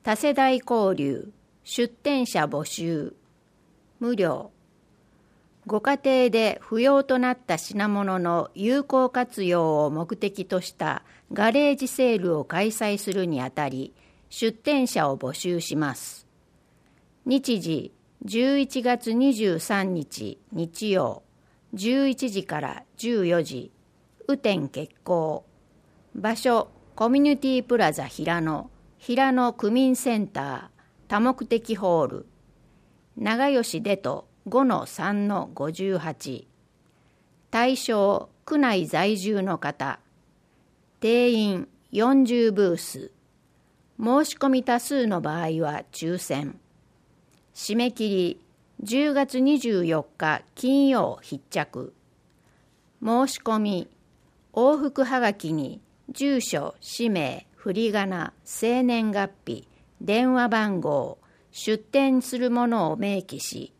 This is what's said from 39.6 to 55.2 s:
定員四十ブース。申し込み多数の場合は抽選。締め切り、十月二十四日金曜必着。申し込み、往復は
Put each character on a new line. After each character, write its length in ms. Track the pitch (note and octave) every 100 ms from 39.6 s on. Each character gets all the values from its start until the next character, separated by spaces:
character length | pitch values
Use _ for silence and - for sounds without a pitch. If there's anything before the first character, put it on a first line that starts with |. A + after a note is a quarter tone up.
| C#3+ - C3+ - _ _ _ _ _ _ _ _ _ _
定 300 | A3 A#3+ B3
員 380 | A3+ G#3 F#3 - _ _
四 340 | G3 A#3 C4+
十 280 | B3+ A#3+ A3+
ブ 220 | G3+ F#3+
ー 20 | E3+
ス。 360 | - C3+ - _ _ _ _ _ _ _ _ -
申 260 | A3+ C4+
し 120 | D4+ -
込 120 | C#4
み 160 | C4
多 140 | B3+ A#3+
数 280 | - C#4+ A#3
の 140 | F3+
場 220 | D3+ D#3+
合 200 | D#3+ D#3+
は 200 | D3+ D3 -
抽 240 | - D#3+ F3
選。 420 | - C#3 C#3+ - _ _ _ _ _ _ _ _ _
締 220 | - - A3
め 160 | B3
切 160 | A#3+ A3
り、 320 | G3 F3 - _ _ _ -
十 320 | G3+ B3 D4
月 280 | C#4 C4+ B3+
二 180 | C4 D4
十 260 | A#3+ G3
四 200 | E3+ D#3 - _
日 260 | D#3 D3+ -
金 340 | - B3 C#4 C#4
曜 300 | B3+ C#3+ -
必 220 | - C#3 _
着。 420 | F3+ D3 B2 B2+ _ _ _ _ _ _ _ _ _ _ _
申 240 | A3 A#3 C4+
し 100 | -
込 200 | - A3
み、 300 | G#3 F#3 - _ _ _ _ _ _
往 220 | - B3+ D4+
復 280 | C#4+ -
は 160 | B3+ C4